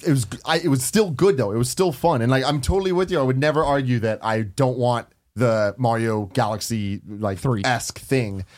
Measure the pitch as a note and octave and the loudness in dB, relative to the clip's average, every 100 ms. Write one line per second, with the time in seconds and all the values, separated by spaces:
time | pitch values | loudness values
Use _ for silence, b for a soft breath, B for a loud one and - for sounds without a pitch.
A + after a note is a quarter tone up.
0 | E3 C#3 A2+ - - E3 E3 C3+ - G#3 | 0 0 0 -6 -2 -2 0 0 2 0
1 | G3+ C3+ F#3+ C3 G#2 A2 B2 - F#3 C3 | 0 2 2 2 0 0 -2 0 0 0
2 | E3+ C#3 A#2 C3 C3+ D3+ B2+ F#3+ F#3+ F3+ | 0 2 2 2 2 0 0 0 2 0
3 | F#3 E3+ C3 C3 D3+ D3+ C#3+ C#3+ C3 A#2+ | 0 0 0 2 2 2 2 2 2 0
4 | A2 G#2+ A2 A2 G#2 - C3 B2+ B2 A#2+ | 0 -2 -2 -2 -2 0 0 2 0 0
5 | - _ _ G#2+ A#2+ A2 G#2 G2 A#2+ A2+ | -4 _ _ -2 2 2 2 0 0 2
6 | A2+ A2 G2+ - A2 A2 - A2+ G2+ G2 | 0 -2 -2 -2 -2 -2 -4 -4 -4 -6
7 | F2 G#2 G#2+ G2 C#3 A2+ B2+ A#2 - - | -10 -6 -4 -2 -2 0 0 -2 -4 -12
8 | - C3+ A2 G2 F#2 | -2 -2 -2 -6 -10